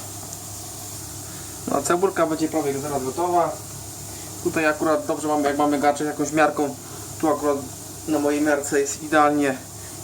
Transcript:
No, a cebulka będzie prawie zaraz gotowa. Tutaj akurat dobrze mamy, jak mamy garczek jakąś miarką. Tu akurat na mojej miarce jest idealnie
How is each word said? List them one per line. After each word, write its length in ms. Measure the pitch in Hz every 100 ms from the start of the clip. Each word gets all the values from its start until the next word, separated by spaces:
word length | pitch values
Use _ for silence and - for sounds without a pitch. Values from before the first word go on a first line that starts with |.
| - - - - - - - - - - - - - - - - -
No, 100 | 143
a 40 |
cebulka 460 | - 175 190 170 156
będzie 220 | 156 156
prawie 300 | 156 143 135
zaraz 240 | 147 139
gotowa. 480 | 131 143 180 175 165 - - - - - - - - -
Tutaj 220 | 175 170 156
akurat 400 | 151 160 147 -
dobrze 220 | 147 151
mamy, 200 | 151 143
jak 100 | 143
mamy 220 | 147 143
garczek 280 | 147 147 151
jakąś 240 | 143 143
miarką. 440 | 156 151 151 143 127 - - - -
Tu 80 | 160
akurat 300 | 143 147 139 135 - - - -
na 120 | 151
mojej 220 | 147 147
miarce 380 | 151 143 139 147
jest 240 | 139 -
idealnie 540 | 156 156 147 147 143 127 - - - -